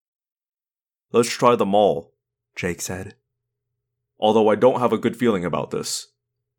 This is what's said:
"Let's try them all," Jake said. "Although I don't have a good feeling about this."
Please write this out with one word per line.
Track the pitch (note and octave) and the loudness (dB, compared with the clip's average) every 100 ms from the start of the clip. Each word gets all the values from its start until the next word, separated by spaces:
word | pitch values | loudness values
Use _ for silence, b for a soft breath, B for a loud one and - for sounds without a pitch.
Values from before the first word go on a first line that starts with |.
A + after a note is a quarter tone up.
| _ _ _ _ _ _ _ _ _ _ _ | _ _ _ _ _ _ _ _ _ _ _
"Let's | A2+ A#2 | -2 0
try | - B2 A#2 | 2 2 2
them | G2+ | 2
all," | G2+ G2+ D2 - _ _ _ _ - | 2 2 0 -6 _ _ _ _ -10
Jake | F#2 E2 | -10 -8
said. | - F#2 F#2+ - _ _ _ _ _ _ _ _ _ - | -10 -12 -14 -20 _ _ _ _ _ _ _ _ _ -2
"Although | G#2+ G#2+ G#2+ | 2 4 4
I | G#2 | 4
don't | B2+ B2 | 2 2
have | A#2+ | 0
a | A2 | -2
good | A#2+ - | -4 -2
feeling | A#2+ G2 F2 | -2 0 -2
about | D2 - | -6 -6
this." | - D2+ - - _ _ _ _ | -8 -8 -10 -12 _ _ _ _